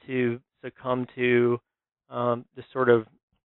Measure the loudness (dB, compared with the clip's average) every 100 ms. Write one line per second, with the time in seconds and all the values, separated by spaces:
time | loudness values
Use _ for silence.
0 | -4 -4 -2 -4 -12 _ -18 -12 -6 -6
1 | -6 -4 0 2 2 0 -6 _ _ _
2 | _ -6 -4 -4 -8 -20 -12 0 4 4
3 | 2 _ _ _